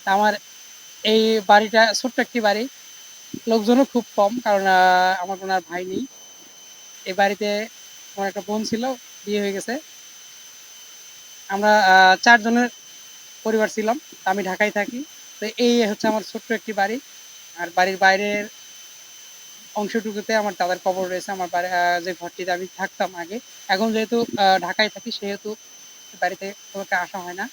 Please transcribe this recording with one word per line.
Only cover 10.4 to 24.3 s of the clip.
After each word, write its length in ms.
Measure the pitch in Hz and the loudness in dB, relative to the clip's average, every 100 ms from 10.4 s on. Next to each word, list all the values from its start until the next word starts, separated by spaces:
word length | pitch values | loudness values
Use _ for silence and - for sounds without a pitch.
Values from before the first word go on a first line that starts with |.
| - - - - - - - - - - - | -20 -20 -20 -20 -20 -20 -20 -20 -20 -20 -10
আমরা, 220 | 196 214 214 | -2 4 4
আহ, 360 | 190 185 185 185 | 6 8 8 6
চারজনের 480 | - 233 214 233 247 - - - - - - - | 6 6 6 0 0 -6 -20 -20 -20 -20 -20 -10
পরিবার 240 | 220 220 214 | -2 0 0
ছিলাম। 320 | - 214 262 - - | -2 -4 -4 -8 -8
তা 80 | - | -4
আমি 120 | 196 | -2
ঢাকায় 280 | 185 185 208 | -4 -2 -2
থাকি। 280 | 208 202 240 302 - - - | -2 -6 -8 -14 -18 -20 -10
তো 60 | 208 220 | -10 0
এই 280 | 240 240 214 | 2 2 2
হচ্ছে 220 | 208 220 | 0 -2
আমার 160 | 214 | -2
ছোট্ট 280 | 185 220 - | -6 -14 -8
একটি 220 | 226 - | -8 -6
বাড়ি। 240 | 208 196 240 - - - - - - | -4 -2 -4 -12 -20 -20 -20 -20 -12
আর 100 | 175 175 | -6 0
বাড়ির 220 | 185 190 | 0 4
বাইরের 480 | 190 190 208 208 208 - - - - - - - - - - - - 214 | 4 4 0 -4 -6 -14 -20 -20 -20 -20 -20 -20 -20 -20 -20 -20 -12 -8
অংশটুকুতে 600 | 202 226 214 202 202 220 | -4 -4 -6 -10 -2 -2
আমার 180 | 208 180 | -2 -4
দাদার 200 | 175 180 | -4 -2
কবর 260 | 196 185 185 | -2 -4 -4
রয়েছে। 220 | 180 165 | -6 -8
আমার 180 | 190 180 | -8 -4
বাড়ি, 160 | 175 180 | -4 -2
আহ, 320 | 180 175 175 | 0 0 0
যে 120 | 175 175 | -4 -10
ঘরটিতে 320 | 175 - 180 | -12 -10 -6
আমি 160 | 180 185 - | -6 -6 -8
থাকতাম 380 | 190 - 185 185 | -10 -6 -8 -6
আগে, 240 | 170 220 - - - | -12 -12 -14 -20 -4
এখন 260 | 190 226 | -2 0
যেহেতু, 240 | 220 220 233 | -2 -2 -2
আহ, 360 | 233 | -4